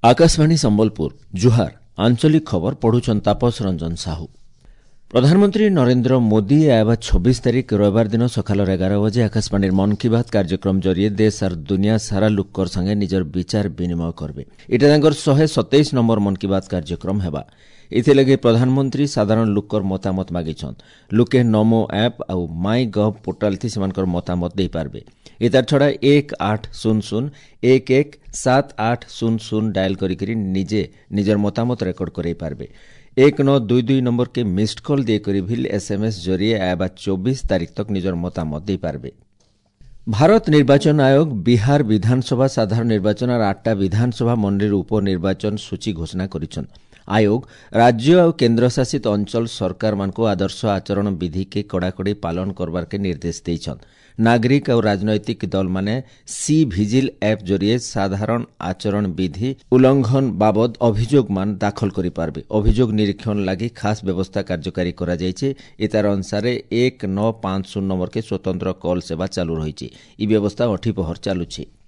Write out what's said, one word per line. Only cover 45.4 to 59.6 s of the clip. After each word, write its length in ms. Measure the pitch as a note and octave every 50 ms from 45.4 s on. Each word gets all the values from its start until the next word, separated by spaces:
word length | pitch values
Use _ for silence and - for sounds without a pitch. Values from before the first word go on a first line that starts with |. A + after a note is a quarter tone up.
| - G#2+ G#2
ସୂଚୀ 340 | G#2+ - - - F#2 - A2+ G2
ଘୋଷଣା 340 | D#2+ E2 D#2 - F2+ F#2
କରିଛନ୍। 420 | G2 - D#2+ D2 D2+ - - C#2+ - - - _ _ - _ _ -
ଆୟୋଗ 340 | G2 A2 A2 G2+ G#2 A#2+ A#2 - - - - - -
ରାଜ୍ୟ 400 | A#2 A#2 B2 A#2+ A2 A#2 C#3+ E3+
ଆଉ 160 | F3+ F3 E3 D#3+
କେନ୍ଦ୍ରଶାସିତ 720 | - B2+ A#2 A#2 A2+ A#2+ B2+ A#2 - C3 A#2+ - C#3+ A2+ A2+
ଅଞ୍ଚଳ 360 | G#2 G#2 G#2 G2 - A#2 A#2 A2+
ସରକାରମାନଙ୍କୁ 720 | - - G2+ F2+ F2+ - - A2 G2+ G2 G2 G2 F#2 - A2+
ଆଦର୍ଶ 340 | A2 G2+ F2 F#2+ F#2+ - - -
ଆଚରଣ 400 | A2 G2+ F#2+ - - G2+ G2 G2+ G#2
ବିଧିକେ 500 | G2 D#2+ F2 F2 D2+ F#2 F#2+ - - G#2 G2+
କଡ଼ାକଡ଼ି 500 | - - F#2 F2 F#2 F#2 - F#2+ G2+ G#2
ପାଳନ 340 | G#2 - F2 E2 F2 F#2 G2 F#2+
କରବାରକେ 440 | - F#2 E2 D#2+ F2+ E2+ E2 - G2+
ନିର୍ଦ୍ଦେଶ 400 | G2+ F#2+ E2+ C#2 - E2+ E2 - _
ଦେଇଛନ୍। 400 | - E2+ D#2+ - D#2+ C2+ - - _ _ _ _ _ _ -
ନାଗରିକ 480 | A2 A#2 A#2 A#2+ A2 B2 C3+ C#3+ C#3+ -
ଆଉ 100 | B2 A#2
ରାଜନୈତିକ 600 | G2+ G#2+ G2+ F#2+ G2 G#2+ G#2+ G#2+ - - A#2 - -
ଦଳମାନେ 480 | F2+ - F#2+ F#2+ F2+ F#2 F#2+ F#2+ G2+ A2 C3 C3 - _ _ _ -
ସି 280 | - - - - D3+ D#3 D#3+
ଭିଜିଲ 420 | B2+ F#2 F#2 G#2+ G2+ A2 C3 C3+ C3 - _ -
ଆପ୍ 220 | G#2+ A2 G#2+ G2+
ଜରିଏ 320 | F2+ G2 F#2+ F#2+ G#2 A#2 B2
ସାଧାରଣ 600 | A#2+ - - A2 G2 G2 F#2+ G2 A2 G#2+ A#2 A#2+ A#2 - _ _
ଆଚରଣ 440 | - F2 F#2 - - G#2+ G2 G2+ G#2 F#2+
ବିଧି 400 | E2+ F2 F#2 F2 C#2+ F#2 A2 C3 C3+ -